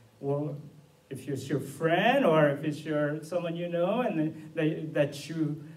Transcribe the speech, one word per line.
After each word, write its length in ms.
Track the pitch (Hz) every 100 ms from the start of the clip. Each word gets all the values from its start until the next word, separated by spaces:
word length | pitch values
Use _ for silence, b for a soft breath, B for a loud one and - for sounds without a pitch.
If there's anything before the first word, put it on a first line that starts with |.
| b -
Well, 360 | 139 143 151 143 - - - _ -
if 160 | 131 147
it's 220 | 127 -
your 120 | 139
friend, 680 | - - 165 175 226 277 170
or 240 | 156 147
if 140 | 139
it's 200 | 156 139
your, 380 | 160 147 147 156
someone 340 | - 175 170 170
you 100 | 175
know 360 | 170 180 233
and 480 | 240 160 151 - -
that, 380 | 160 156 165 151
that 360 | 156 139 - -
you 340 | 160 147 151 B